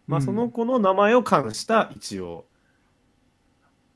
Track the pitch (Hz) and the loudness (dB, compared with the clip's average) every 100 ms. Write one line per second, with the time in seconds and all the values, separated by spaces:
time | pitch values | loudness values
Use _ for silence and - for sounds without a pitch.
0 | - 143 135 208 240 240 233 262 190 190 | -4 -2 -2 -2 -4 -4 -2 0 2 4
1 | 202 247 - 170 113 107 - 220 - - | 4 4 4 0 0 -6 0 0 0 -6
2 | - 101 87 85 - _ _ _ _ _ | -12 -10 -10 -12 -16 _ _ _ _ _
3 | _ _ _ _ _ _ _ _ _ | _ _ _ _ _ _ _ _ _